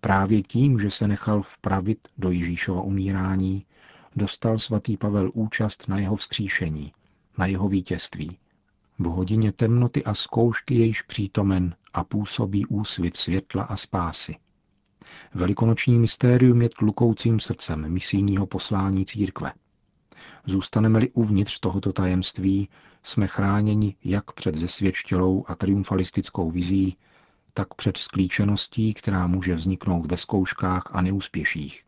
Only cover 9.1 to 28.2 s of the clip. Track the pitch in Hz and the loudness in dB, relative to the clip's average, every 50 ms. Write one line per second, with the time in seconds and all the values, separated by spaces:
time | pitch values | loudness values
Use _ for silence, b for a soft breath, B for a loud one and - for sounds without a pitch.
9.1 | 82 90 92 90 107 110 110 107 98 _ 120 110 117 120 123 120 - 143 - - | 0 -2 -2 0 2 2 2 0 0 _ 2 2 4 4 2 2 0 -2 -2 -2
10.1 | 104 - - - - 117 117 120 113 - - - 131 120 117 113 110 - - _ | -2 -4 -4 -2 2 2 2 2 2 -2 -4 0 2 4 4 4 2 -2 -6 _
11.1 | - - 104 98 _ - 101 98 95 92 90 90 85 _ _ _ _ - 87 _ | -6 -4 -4 -2 _ 0 2 2 2 2 2 -2 -4 _ _ _ _ -6 -6 _
12.1 | - 107 104 101 - - 113 98 98 101 98 - - 101 107 - - - 87 85 | -4 -4 -4 -4 -2 -4 -4 0 0 -2 -2 -2 -2 -4 -4 -4 -4 -4 -4 -4
13.1 | - - - - 85 95 - _ - 95 98 - - 98 - - - 95 85 78 | -2 -2 -2 0 -2 -2 -4 _ -6 -6 -4 -4 -4 -6 -6 -2 -2 -2 -2 -2
14.1 | 71 - - - 80 - _ _ _ _ _ _ _ _ _ _ _ _ B B | -2 -4 -4 -4 -8 -14 _ _ _ _ _ _ _ _ _ _ _ _ B B
15.1 | B B B B B - 87 90 107 - 117 113 113 - - - 120 120 117 110 | B B B B B -2 0 0 2 2 4 2 2 2 4 4 4 4 4 2
16.1 | - - - 123 123 123 127 127 120 120 120 117 - - 107 104 107 - 120 117 | 2 2 4 6 6 8 8 8 6 6 4 2 0 2 0 0 2 4 2 2
17.1 | 110 - - 117 117 110 - - 107 - - - 80 78 78 76 85 92 - - | 2 2 2 2 2 2 0 -2 -4 -4 -4 -4 -4 -4 -4 -2 -4 -4 -2 0
18.1 | - 101 98 101 98 95 98 - - 95 - - 107 98 95 98 95 95 95 - | 0 2 2 2 2 0 0 -2 -4 -6 -4 -2 0 0 0 2 2 0 0 -2
19.1 | - 107 104 98 - - 82 - - _ _ _ _ _ _ _ _ _ _ _ | -2 -2 -2 -2 -2 -6 -8 -8 -10 _ _ _ _ _ _ _ _ _ _ _
20.1 | B B B B B B B - 92 98 92 - - 110 110 110 110 110 110 - | B B B B B B B -2 -2 -2 -2 0 2 2 4 6 6 4 4 2
21.1 | - - 117 107 104 98 101 101 - - - - 87 98 92 98 92 - 95 92 | 2 0 2 2 4 2 2 0 -4 -4 -4 -2 -2 -2 -2 -2 -2 0 0 0
22.1 | 92 92 92 - - - 92 98 95 98 98 95 b b b b b b b - | 0 0 0 -2 -4 -2 0 0 2 0 -2 -4 b b b b b b b -4
23.1 | - - 104 92 - - 98 98 98 104 104 107 104 104 107 104 95 _ _ - | -2 0 0 0 0 0 0 2 2 2 2 2 2 2 0 0 -2 _ _ -2
24.1 | 92 101 - - - - - - 80 78 82 87 - - 95 95 92 - - - | -2 -2 -2 -6 -12 -6 -4 -4 -4 -2 -4 -4 -4 0 0 0 0 -2 -4 -2
25.1 | - 90 92 92 95 95 - - - - - 92 98 101 95 - 101 95 92 92 | 0 2 2 2 2 0 -2 -6 -8 -4 0 0 2 0 0 0 0 0 0 0
26.1 | - - 95 - - - 90 80 82 90 90 87 95 95 98 95 92 b b b | -2 -4 -4 -4 -4 -4 -4 -2 -2 -2 -2 0 0 2 0 0 -2 b b b
27.1 | b b b b b b b b _ - 101 - - - - - 92 - - - | b b b b b b b b _ -6 -6 -6 -6 -4 -4 -4 -4 -2 -8 -6
28.1 | - - | 0 0